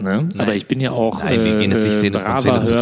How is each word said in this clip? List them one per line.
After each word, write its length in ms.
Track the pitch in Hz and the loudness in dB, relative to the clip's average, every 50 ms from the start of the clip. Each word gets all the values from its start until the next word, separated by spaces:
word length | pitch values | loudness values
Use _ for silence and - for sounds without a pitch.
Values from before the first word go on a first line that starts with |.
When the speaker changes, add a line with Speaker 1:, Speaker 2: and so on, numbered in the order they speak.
Speaker 1:
ne? 200 | 101 95 95 113 | -4 -2 -2 0
Speaker 2:
Nein. 180 | 156 175 190 98 | -2 -2 -4 -2
Speaker 1:
Aber 140 | - 104 104 | -2 -2 -2
ich 120 | 101 - - | -2 -2 -4
bin 120 | 131 127 | -4 -2
ja 120 | 135 123 | -2 -2
auch, 300 | 127 120 113 113 98 - | -2 0 -2 -2 -2 -2
Speaker 2:
Nein, 220 | - - - 113 113 | -2 0 0 2 2
wir 140 | 107 107 107 | 2 2 2
gehen 120 | 104 98 | 2 2
jetzt 120 | 98 113 107 | 2 2 2
nicht 80 | 107 107 | 2 2
Speaker 1:
äh, 20 | 104 | 2
Speaker 2:
Szene 200 | 104 101 98 104 | 2 0 0 -2
von 100 | 95 107 | -2 -2
Speaker 1:
braver 80 | 120 135 | -2 0
Speaker 2:
Szene 220 | 131 131 127 117 | 2 2 2 2
zu 120 | - 117 117 120 | 2 2 2 2